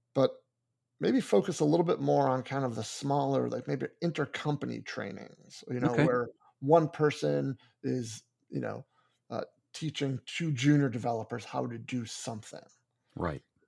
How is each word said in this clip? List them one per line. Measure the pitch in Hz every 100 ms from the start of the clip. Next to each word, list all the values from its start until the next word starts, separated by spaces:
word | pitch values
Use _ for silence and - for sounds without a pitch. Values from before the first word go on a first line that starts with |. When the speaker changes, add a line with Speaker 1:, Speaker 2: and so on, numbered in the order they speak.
| _
Speaker 1:
but | - 131 - _ _ _ _ _ _
maybe | 170 247
focus | - 202 185 156
a | 151
little | 165 175
bit | 175
more | 139 143 139
on | 131
kind | 120 135
of | 131 113
the |
smaller, | 107 - 139 143 139 135 123
like, | 117 147
maybe | 139 - -
intercompany | 170 160 139 - 151 147 127 113 113
trainings, | - 101 - - - - - -
you | 123
know, | 120
Speaker 2:
Okay. | 120 151
Speaker 1:
where | 123 120 - _ _
one | 139 165 156
person | - 151 - 147 143 139 127 _ _
is, | - 127 113 110 _ _ _
you | 139
know, | 113 113 - _ _ _ _
uh, | - - _ _
teaching | - 160 - 139 127 -
two | - 170
junior | 131 143 147 135
developers | 113 120 113 110 120
how | - 131 123
to | 117
do | 113 123 113
something. | - - 113 - - - _ _ _ _ -
Speaker 2:
Right. | 87 71 _ _